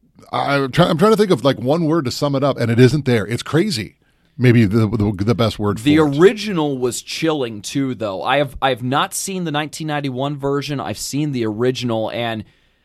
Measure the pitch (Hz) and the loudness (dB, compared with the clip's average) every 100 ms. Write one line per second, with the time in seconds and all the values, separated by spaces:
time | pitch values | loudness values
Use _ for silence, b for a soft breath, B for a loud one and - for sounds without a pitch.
0 | _ _ - 127 131 143 135 120 180 151 | _ _ -10 -6 -2 0 0 2 2 4
1 | 208 214 202 147 135 127 123 165 156 170 | 4 4 4 2 2 0 0 0 2 0
2 | 131 - 147 139 139 127 117 120 127 147 | -2 -2 -2 0 0 0 0 6 6 6
3 | 135 117 98 123 - 151 214 127 - _ | 0 0 0 -6 -2 0 0 -2 -8 _
4 | _ _ _ - 123 113 107 113 107 104 | _ _ _ 2 6 6 6 4 2 0
5 | 104 104 101 104 113 - 104 104 123 151 | 0 0 0 2 0 0 -2 0 2 4
6 | 151 139 190 226 214 175 151 131 123 113 | 4 6 6 6 -4 -2 -2 -2 -2 -4
7 | - - 160 156 123 107 - 143 135 113 | -10 -4 -2 -2 -4 -8 -8 -4 -4 -4
8 | 107 95 110 139 143 - 135 117 123 151 | -6 -6 -4 -4 -4 -4 -4 -2 -2 -4
9 | 185 - - 185 170 147 151 - 156 147 | -4 -6 -8 -6 -6 -6 -8 -8 -8 -6
10 | 139 123 139 147 139 143 135 139 90 107 | -6 -6 -6 -6 -4 -4 -4 -8 -8 -8
11 | - 139 151 131 110 107 123 120 120 113 | -6 -4 -4 -2 -4 -2 -2 0 -2 -4
12 | 110 - 117 110 101 _ _ _ | -4 -4 -6 -8 -12 _ _ _